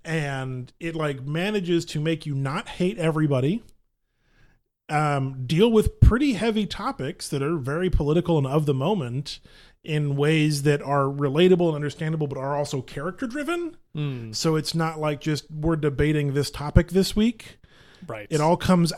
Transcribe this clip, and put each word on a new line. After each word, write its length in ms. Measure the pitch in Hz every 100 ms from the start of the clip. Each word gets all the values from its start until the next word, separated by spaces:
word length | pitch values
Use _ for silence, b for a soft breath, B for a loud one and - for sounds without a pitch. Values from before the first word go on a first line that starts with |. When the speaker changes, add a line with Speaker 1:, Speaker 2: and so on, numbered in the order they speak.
| -
Speaker 1:
and 680 | 160 143 135 131 127 123 -
it, 160 | 170 160
like, 280 | 151 135 131
manages 600 | 156 185 214 175 170 165
to 120 | 156
make 260 | 151 160 156
you 80 | 139
not 340 | 135 156 -
hate 300 | - 180 214
everybody, 640 | 160 156 156 135 131 220 - - _ _ _ _ _ _ _ _ _ _ -
um, 580 | 151 151 143 131 135 127
deal 240 | 160 226
with 280 | 226 - -
pretty 340 | - 233 285 202
heavy 320 | 226 220 208
topics 640 | - 214 269 170 - -
that 140 | 143
are 140 | 139 170
very 320 | 127 151 185
political 460 | - 147 160 175 160
and 80 | 135
of 200 | 143 151
the 80 | 135
moment 680 | 139 214 123 123 151 - - b b b
in 340 | - 151 147 139
ways 460 | 143 160 151 147
that 200 | 143 143
are 220 | 131 139 139
relatable 640 | 139 143 139 185 180 175
and 80 | 151
understandable, 520 | 147 - 156 160 147
but 120 | 131
are 180 | 135 143
also 240 | 143 139
character 440 | 123 - 151 180 262
driven. 500 | 254 285 349 339 - _ 156
Speaker 2:
Mm. 380 | 147 127 113 110
Speaker 1:
So 220 | 165 156
it's 180 | 156 165
not 240 | 160 160
like 220 | 151 147
just, 300 | - 147 -
"We're 260 | 156 156 160
debating 560 | 147 131 147 151 143 139
this 160 | 143
topic 380 | - 147 160 165
this 260 | 180 185 -
week." 440 | 220 - - - - B B B 180
Speaker 2:
Right. 200 | 110 104
Speaker 1:
It 100 | 156
all 160 | 151 170
comes 340 | - 185 165